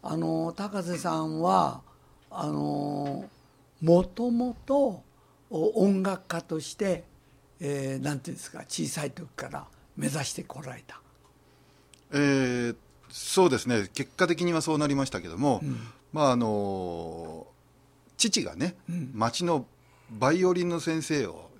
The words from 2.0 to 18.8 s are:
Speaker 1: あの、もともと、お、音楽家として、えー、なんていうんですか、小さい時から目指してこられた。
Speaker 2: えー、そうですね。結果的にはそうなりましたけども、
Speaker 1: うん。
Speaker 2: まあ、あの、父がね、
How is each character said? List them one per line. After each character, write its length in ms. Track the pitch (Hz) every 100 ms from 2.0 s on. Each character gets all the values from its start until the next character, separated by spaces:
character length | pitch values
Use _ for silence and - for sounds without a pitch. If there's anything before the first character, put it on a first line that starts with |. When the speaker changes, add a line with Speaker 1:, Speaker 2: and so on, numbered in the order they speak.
| _ _ _
Speaker 1:
あ 180 | - 147
の、 840 | 147 147 147 147 143 143 143 196 _ _ _ _ _
も 220 | 160 170
と 280 | 185 - 240
も 240 | 233 247 233 -
と、 380 | 277 269 175 - _ _ _ _
お、 340 | 175 165 220
音 200 | 196 196
楽 220 | 190 190 -
家 140 | 170
と 180 | - 160
し 140 | 147 -
て、 280 | 196 175 - - _ - _ _
え 380 | 143 143 135 135
ー、 40 |
な 100 | 147
ん 60 | 143
て 100 | 165
い 40 |
う 20 | 170
ん 20 |
で 60 |
す 60 | -
か、 100 | -
小 280 | - - 151
さ 160 | 160
い 80 | 147
時 160 | - 165 -
か 140 | 139
ら 180 | - - - - -
目 100 | 147
指 180 | 147 135
し 80 |
て 100 | -
こ 180 | - 143
ら 120 | 131
れ 100 | 120 -
た。 140 | - _ _ _ _ _ _ _ _ _ - _
Speaker 2:
え 40 | 143
ー、 580 | 143 135 127 123 120 113 _ _ -
そ 380 | - - - 180
う 20 |
で 80 | 123
す 80 | 123
ね。 220 | 117 98
結 180 | - 135 -
果 120 | 180
的 180 | 170 175
に 80 |
は 80 | 165
そ 120 | 160
う 40 | 151
な 100 | 147
り 80 | 139
ま 100 | 135
し 40 |
た 120 | 101
け 60 | 85
ど 100 | 85
も、 220 | 143 107
Speaker 1:
う 20 | 78
ん。 220 | 113 113 - _
Speaker 2:
ま 120 | 151 143
あ、 60 |
あ 40 | 123
の、 1120 | 113 104 101 95 90 85 82 82 82 80 - _ _ _ _ _ _ -
父 260 | 226 214
が 120 | 85 76
ね、 200 | 156 180